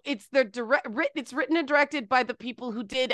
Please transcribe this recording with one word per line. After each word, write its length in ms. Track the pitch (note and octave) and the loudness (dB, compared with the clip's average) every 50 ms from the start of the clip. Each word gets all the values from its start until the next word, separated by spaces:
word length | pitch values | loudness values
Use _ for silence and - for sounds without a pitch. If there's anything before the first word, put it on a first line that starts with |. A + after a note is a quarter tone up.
| _ | _
it's 220 | C#4+ C#4+ G3 - _ | -6 -6 -6 -6 _
the 140 | B3+ C#4 B3+ | 2 2 2
direct, 420 | G3 - B3 A#3 G#3+ C#4 - - B3 | 2 0 -8 -2 0 0 0 0 -2
writ-, 220 | G#3 C4 E4+ C#5 - | -2 -2 -2 -2 -2
it's 180 | D4+ A#3 - B3 | -6 -8 -6 -4
written 240 | D4 D4+ - D#4+ | -4 0 2 2
and 100 | E4+ D4+ | 0 2
directed 400 | B3+ D4 C#4+ D4 C#4+ D4+ C#4+ A3 | 4 4 4 4 4 0 -6 -2
by 160 | G3 C4 B3+ B3 | 2 2 2 2
the 100 | A#3+ A#3 | 2 -4
people 380 | _ A3+ B3 A3+ - B3 B3 | _ -8 -10 -10 -8 -8 -8
who 120 | G#3 A#3 A3+ | -6 -6 -8
did 300 | F#3+ - B3+ B3+ A#3+ | -6 -2 -2 0 0